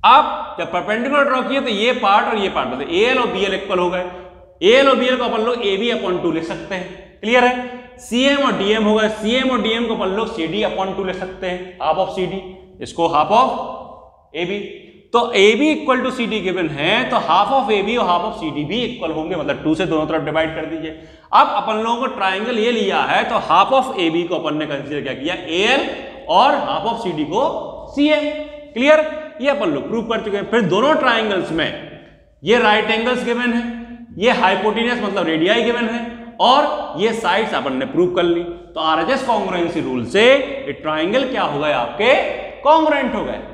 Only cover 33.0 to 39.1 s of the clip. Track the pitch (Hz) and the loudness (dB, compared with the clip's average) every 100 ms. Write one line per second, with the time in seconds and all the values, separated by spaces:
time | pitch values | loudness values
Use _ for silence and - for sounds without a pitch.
33 | 233 254 240 240 240 233 233 - - - | 0 -2 -2 -2 0 -2 -4 -8 -12 -16
34 | - - 220 226 185 196 214 214 233 240 | -16 0 2 4 2 2 0 0 -2 -2
35 | 208 190 165 160 175 226 226 240 226 233 | -2 -2 0 0 2 2 0 0 -2 -4
36 | 233 - - - 190 - 143 - - 151 | -8 -12 -18 0 4 4 2 -2 -8 -2
37 | 214 220 190 190 214 151 131 131 131 147 | -2 0 0 0 0 -2 -2 -4 -2 0
38 | 180 180 175 170 175 - - 156 160 160 | 2 2 0 0 -4 -10 -12 -4 0 0
39 | 170 | 0